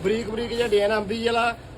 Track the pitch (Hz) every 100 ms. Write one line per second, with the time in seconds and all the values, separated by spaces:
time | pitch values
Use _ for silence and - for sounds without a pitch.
0 | 170 220 214 226 240 233 240 202 202 220
1 | 202 226 233 233 233 226 -